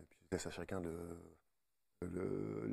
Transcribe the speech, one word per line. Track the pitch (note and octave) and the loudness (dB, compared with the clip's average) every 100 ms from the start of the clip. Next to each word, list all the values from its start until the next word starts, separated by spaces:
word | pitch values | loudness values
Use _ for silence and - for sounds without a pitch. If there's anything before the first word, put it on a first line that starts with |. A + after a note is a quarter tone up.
Et | E2 | -14
puis, | - - | -12 0
laisse | F#2 - | 0 0
à | |
chacun | E2 E2+ F#2+ | -4 -2 0
le, | E2+ E2+ E2+ E2+ E2+ D#2+ _ _ _ _ _ - | 0 -2 -4 -6 -10 -18 _ _ _ _ _ -6
le, | F2+ F2 G2 G2 G#2 G#2 G#2+ | -2 2 2 2 2 0 4